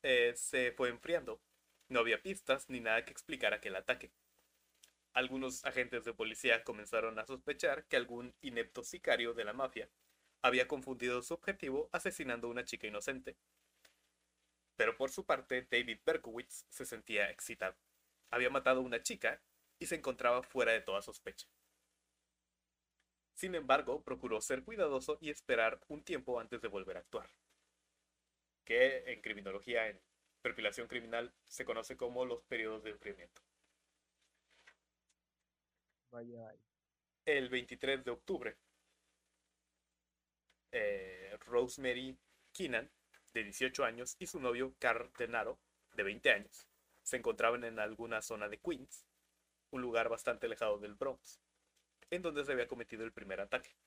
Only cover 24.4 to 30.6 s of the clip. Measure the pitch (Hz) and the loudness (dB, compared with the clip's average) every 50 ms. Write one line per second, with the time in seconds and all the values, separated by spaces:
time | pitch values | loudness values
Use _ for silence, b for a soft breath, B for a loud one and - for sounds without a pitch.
24.4 | - - 135 131 131 - 226 208 180 151 139 131 127 - 151 - 160 151 147 - | 2 0 -2 -2 -2 -8 0 2 2 2 2 0 0 -2 -4 -2 -4 -8 -8 -6
25.4 | _ - 127 113 113 113 113 - - _ 147 147 - - 175 139 123 - 123 120 | _ 2 4 6 6 4 2 0 -8 _ -10 -10 -6 -4 -4 -4 -2 -2 -2 -2
26.4 | 113 110 123 113 113 110 98 98 92 92 90 90 - _ - 110 - - _ _ | -2 -4 -8 -4 -4 -4 -4 -4 -4 -4 -8 -10 -10 _ -8 -8 -8 -8 _ _
27.4 | _ _ _ _ _ _ _ _ _ _ _ _ _ _ _ _ _ _ _ _ | _ _ _ _ _ _ _ _ _ _ _ _ _ _ _ _ _ _ _ _
28.4 | _ _ _ _ _ - - 120 127 135 135 127 123 127 120 - - 113 107 104 | _ _ _ _ _ 0 6 8 8 6 6 0 -4 -6 -10 -8 -6 -6 -6 -6
29.4 | 98 98 95 101 - - 120 113 113 110 101 - _ _ _ _ _ _ _ _ | -6 -8 -8 -8 -6 -2 0 0 0 0 -4 -10 _ _ _ _ _ _ _ _
30.4 | _ 123 117 - | _ -6 -4 0